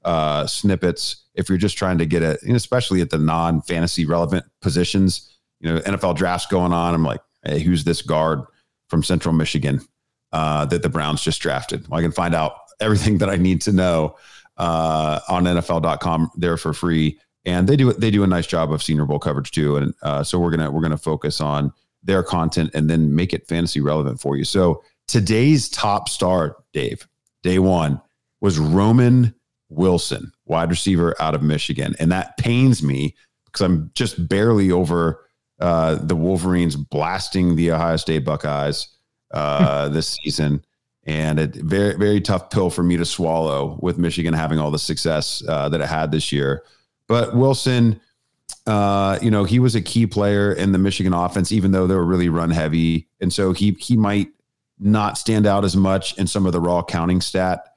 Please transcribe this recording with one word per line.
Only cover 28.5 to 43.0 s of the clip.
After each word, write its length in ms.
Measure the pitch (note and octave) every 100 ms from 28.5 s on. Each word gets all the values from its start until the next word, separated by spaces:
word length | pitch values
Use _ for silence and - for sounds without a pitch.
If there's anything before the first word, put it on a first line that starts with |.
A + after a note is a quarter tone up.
| D#2
Roman 760 | D2+ F2+ G#2 B2 B2 B2+ A#2+ - _ _ _
Wilson, 640 | D#2 F#2 E2+ - A1 E2+ _ -
wide 260 | D#2+ E2+
receiver 440 | E2+ G2 F2 E2+ -
out 160 | D#2 D2+
of 80 |
Michigan. 520 | D2+ D2+ - C#2 C#2 -
And 120 | D#2+
that 240 | F#2 - -
pains 440 | A#2+ A#2+ C3 A2+
me 340 | C#2+ C2+ D2 - _ _ _
because 160 | -
I'm 300 | F#2 E2+ D#2
just 340 | - A#2+ - E2+
barely 440 | F#2+ A2+ G#2+ F#2+
over, 520 | F2+ F2+ F2 E2+ - _ _ _ _
uh, 360 | F2 E2 D#2+ D#2
the 140 | D#2+ E2+
Wolverines 600 | E2+ F#2+ F2+ F2+ F2 D2
blasting 800 | C#2+ D2 D#2 F#2+ - F#2+ F2+ E2
the 160 | E2
Ohio 240 | D#2+ E2 D#2+
State 280 | - D#2 C2+
Buckeyes, 640 | D2 D2+ C#2+ D2 D2+ - _ _ _ _
uh, 560 | D2+ D2 C#2+ D2 C#2+ D2
<laughs> 60 | D2+
this 220 | D#2 -
season. 420 | D2+ D2 D2 D2 _ _ _ _
And 360 | - D#2 D#2 D2+
a 60 | D#2
very, 480 | - D#2+ G2 G2+
very 280 | E2+ G#2 G#2
tough 280 | F#2 F#2 -
pill 220 | G#2+ F2+
for 100 | F2
me 160 | F2
to 80 | E2+